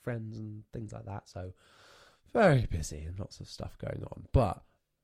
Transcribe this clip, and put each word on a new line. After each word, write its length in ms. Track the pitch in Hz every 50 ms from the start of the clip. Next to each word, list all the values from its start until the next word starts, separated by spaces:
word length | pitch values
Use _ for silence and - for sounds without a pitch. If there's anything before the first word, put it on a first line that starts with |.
friends 360 | _ 123 120 113 110 110 110 110
and 240 | 110 107 107 107 104 - -
things 180 | 120 110 104
like 140 | 110 110 113
that. 240 | 107 98 104 - -
So 240 | - 90 90 92 - - _ _ - - - - - - - - _ _ _ _ -
very 320 | 240 220 180 143 127 104
busy 380 | - - 82 76 - 78 73 76
and 140 | 82 92 95
lots 200 | 80 - - -
of 80 | - -
stuff 300 | - - - - - -
going 260 | - - - - -
on. 220 | - - - - -
But 320 | - 135 117 92 - - - _ _ _ _ _ _ _